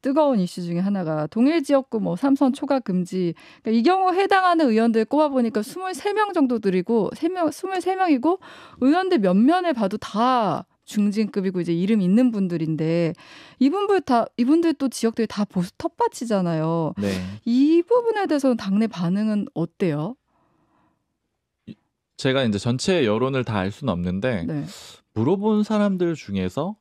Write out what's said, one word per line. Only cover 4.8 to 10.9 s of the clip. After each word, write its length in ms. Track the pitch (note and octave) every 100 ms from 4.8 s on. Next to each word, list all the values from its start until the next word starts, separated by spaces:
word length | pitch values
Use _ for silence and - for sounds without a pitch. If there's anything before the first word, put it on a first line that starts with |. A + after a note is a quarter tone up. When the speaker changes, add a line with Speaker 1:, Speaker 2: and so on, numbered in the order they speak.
| A#3 A3+
Speaker 1:
꼽아보니까 580 | A3 C#4+ D4+ C4+ A3+ G#3+
스물세 500 | G#3+ F4+ F#4 F4 G4+
명 180 | G#4 G#4
정도 260 | F4+ C4 A#3
들이고 520 | G#3 F#3 F3+ A#3 F#3
세 140 | - E4
명, 220 | F#4 D#4+
스물세 420 | C#4+ F#4 F#4+ F4+
명이고 460 | F#4+ F#4 C4+ D4+ F#4 - - - -
의원들 380 | B3+ E4+ F#4+ F4
몇 140 | F#3+ F#3
면을 360 | B3 F4+ F4
봐도 240 | B3 G3 G#3
다 680 | - G3 B3 B3+ G#3 D3 - _
중진급이고 760 | -